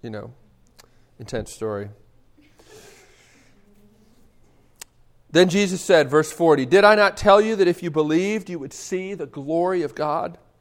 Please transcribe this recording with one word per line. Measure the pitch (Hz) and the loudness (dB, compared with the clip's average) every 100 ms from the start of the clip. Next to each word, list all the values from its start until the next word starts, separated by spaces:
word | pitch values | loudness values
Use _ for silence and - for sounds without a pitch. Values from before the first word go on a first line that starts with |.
you | 120 | -12
know, | 107 113 - _ _ _ _ - _ _ _ | -12 -14 -20 _ _ _ _ -20 _ _ _
intense | 110 120 98 | -10 -10 -10
story. | - 110 101 101 107 _ _ _ _ _ _ _ 427 - - _ _ _ _ _ 202 202 208 _ _ _ _ _ _ _ _ _ _ - _ _ _ _ | -10 -8 -8 -10 -16 _ _ _ _ _ _ _ -20 -20 -20 _ _ _ _ _ _ _ _ _ _ _ _ _ _ _ _ _ _ -20 _ _ _ _
Then | 160 185 | 2 2
Jesus | 185 202 180 | 2 -2 -4
said, | - 170 139 | 2 4 4
verse | 147 156 | 0 0
forty, | - 165 147 127 | -2 2 2 4
"Did | 185 | 6
I | 208 214 | 6 6
not | 202 - | 2 2
tell | 208 202 | 4 4
you | 220 220 | 4 0
that | 175 | 0
if | 170 | 0
you | 175 | -4
believed, | 156 151 160 196 214 180 | -2 0 0 0 -4 -8
you | 175 | -12
would | 135 | -14
see | - - 185 190 | -16 -10 -8 -8
the | 196 143 | -12 -12
glory | 151 139 165 180 185 | -12 -4 -2 -2 -2
of | 147 131 | -4 -6
God?" | 151 160 175 170 _ _ | -4 -4 -6 -12 _ _